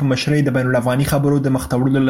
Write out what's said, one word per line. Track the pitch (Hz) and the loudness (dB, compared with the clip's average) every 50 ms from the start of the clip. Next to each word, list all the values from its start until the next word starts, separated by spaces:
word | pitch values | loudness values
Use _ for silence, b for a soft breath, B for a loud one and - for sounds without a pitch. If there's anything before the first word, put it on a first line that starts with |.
| 143 | 0
په | 135 | 0
مشرۍ | 131 127 - - 147 151 143 139 | -2 -2 -2 0 0 0 0 0
د | 127 131 | 0 0
بین | 127 127 127 | 0 0 0
الافغاني | 123 117 127 123 123 143 - - | 0 0 0 0 0 0 0 0
خبرو | 143 143 143 143 143 135 139 | 0 0 2 2 0 0 0
د | 131 131 | -2 -2
مخ | - - - | -2 -4 -2
ته | 123 | -2
وړلو | 131 135 135 139 135 131 | 0 0 2 2 0 0